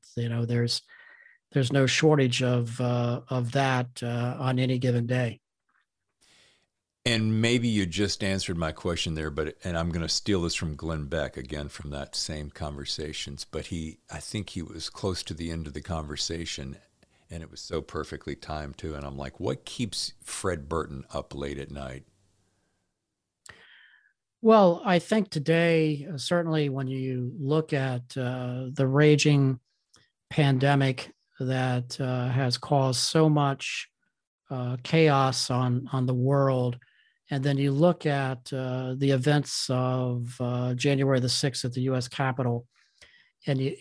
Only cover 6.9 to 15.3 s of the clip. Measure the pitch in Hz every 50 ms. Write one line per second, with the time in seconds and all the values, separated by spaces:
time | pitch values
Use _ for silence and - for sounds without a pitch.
6.9 | _ _ - 123 117 110 110 110 110 110 113 117 120 123 117 120 110 104 95 87
7.9 | 80 92 104 95 - - 107 95 95 95 - - 90 82 82 78 76 - - 90
8.9 | 82 80 - 90 80 78 78 78 71 78 78 76 - - - 92 87 82 82 85
9.9 | 80 85 80 78 - - - - 101 90 85 82 - - - 80 76 69 80 82
10.9 | 80 78 73 69 78 80 71 67 - - 64 65 76 73 73 73 - - - 73
11.9 | 71 69 69 - - - - - 80 76 73 73 - - - 73 71 71 69 -
12.9 | - - 78 76 76 - - - 71 69 - - - 78 78 - 92 82 80 80
13.9 | - - _ - - 78 - - - 107 92 - - 95 82 - - 80 78 -
14.9 | - - - 98 90 - - -